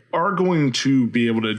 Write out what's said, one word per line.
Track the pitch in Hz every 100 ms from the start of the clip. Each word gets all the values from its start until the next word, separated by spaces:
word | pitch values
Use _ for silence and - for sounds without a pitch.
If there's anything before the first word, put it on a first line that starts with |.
| _
are | 165 185
going | 180 185 165 139
to | 117 135 135 117
be | 117 117
able | 113
to | 110